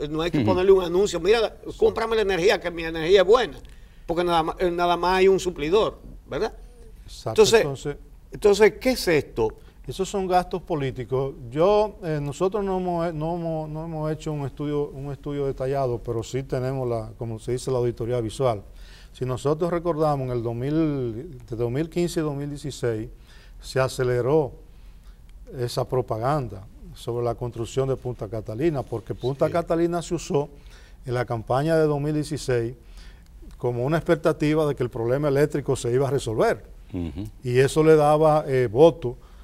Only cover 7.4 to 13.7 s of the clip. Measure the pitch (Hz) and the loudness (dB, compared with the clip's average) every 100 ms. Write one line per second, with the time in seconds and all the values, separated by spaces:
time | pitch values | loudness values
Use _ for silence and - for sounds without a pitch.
7.4 | 208 220 156 135 147 143 - - - - | 6 6 4 -2 -8 -8 -14 -20 -18 0
8.4 | 208 202 214 - 262 254 - 151 - - | 2 6 6 4 -2 0 2 2 0 -2
9.4 | 110 - - - - 131 185 202 185 180 | -4 -4 -20 -18 -14 -6 -4 -4 2 2
10.4 | 180 180 - 156 135 113 107 131 135 - | 2 -8 -4 -2 -2 -6 -4 -2 -2 -6
11.4 | 117 139 185 208 214 214 175 151 143 - | -8 2 4 4 0 -4 -6 -4 -4 -2
12.4 | 185 208 196 185 185 170 170 151 160 175 | -2 0 -2 -2 -2 -2 -2 -4 -4 -4
13.4 | 165 160 156 | -4 -6 -6